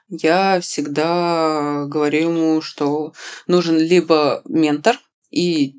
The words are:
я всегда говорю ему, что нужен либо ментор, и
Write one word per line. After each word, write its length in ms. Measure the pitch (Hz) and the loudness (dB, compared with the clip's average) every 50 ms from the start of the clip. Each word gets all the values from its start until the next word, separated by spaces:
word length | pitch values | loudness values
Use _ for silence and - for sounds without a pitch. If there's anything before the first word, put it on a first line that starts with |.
| _ _ | _ _
я 500 | 190 160 - 156 170 185 196 196 190 180 | -10 -2 0 2 2 4 2 2 0 0
всегда 1200 | 175 - - - 143 143 143 151 156 165 170 175 175 175 170 165 160 160 156 151 147 147 147 147 143 | -2 -4 -6 -6 -6 -4 -2 -2 0 0 0 0 0 0 0 2 2 0 0 0 -2 -2 -2 -4 -6
говорю 420 | 143 143 151 147 147 147 156 165 170 | -4 -2 0 0 2 2 0 0 0
ему, 320 | 170 165 160 160 160 156 | 0 0 2 2 0 0
что 520 | 156 - - - 147 143 147 151 156 165 - - - - - - - | -2 -6 -6 -4 -2 -2 -2 -2 -6 -8 -12 -16 -18 -18 -18 -14 -4
нужен 300 | - 175 180 170 170 165 | 0 0 0 2 2 2
либо 640 | 160 160 165 180 180 156 156 160 156 147 139 120 - - | 0 2 4 2 2 4 2 2 2 2 0 -2 -4 -6
ментор, 540 | - - 165 156 151 147 147 147 220 254 - _ _ _ _ _ _ | -4 0 0 2 2 0 0 0 0 -2 -2 _ _ _ _ _ _
и 440 | - - 175 175 165 156 139 135 139 | -4 -2 0 0 0 0 -2 -2 -4